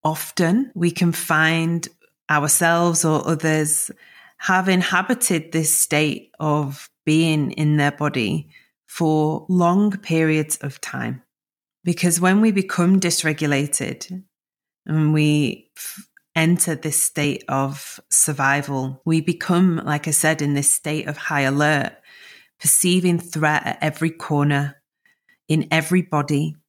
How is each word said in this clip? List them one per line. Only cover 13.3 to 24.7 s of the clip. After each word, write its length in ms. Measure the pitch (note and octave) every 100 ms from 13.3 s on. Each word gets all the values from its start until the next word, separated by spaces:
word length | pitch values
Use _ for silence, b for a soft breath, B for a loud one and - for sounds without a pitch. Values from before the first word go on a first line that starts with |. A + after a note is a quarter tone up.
| D3+ D3+ C#3 C#3+ - C#3 - - F#3 - _ _ _ _ _ -
and 260 | D#3 D3+
we 580 | D#3 D3+ D3+ C#3+ - _ -
f-, 320 | - - - _ _
enter 400 | E3 D#3+ F3 -
this 280 | D3+ D#3 -
state 420 | - - D3 - -
of 500 | C3+ C3+ C#3+ - - _
survival, 920 | - - C#3 C3+ C#3+ C#3+ C#3 C3 C3+
we 160 | - D#3+
become, 600 | D#3 D#3 - F3 F#3+ E3
like 220 | - D3 D#3
I 60 |
said, 280 | D3+ D#3 D#3
in 140 | D3
this 160 | C#3+ C#3
state 380 | - D#3 D3+ -
of 80 | D3
high 260 | - D3
alert, 500 | C3+ C#3 D3 D3 - - B B B B B _
perceiving 580 | - - F3+ F3+ F3+ E3+
threat 480 | - D#3 D3+ D3+ -
at 120 | -
every 300 | D#3 - D#3+
corner, 680 | - - D3 C#3+ C#3+ C#3+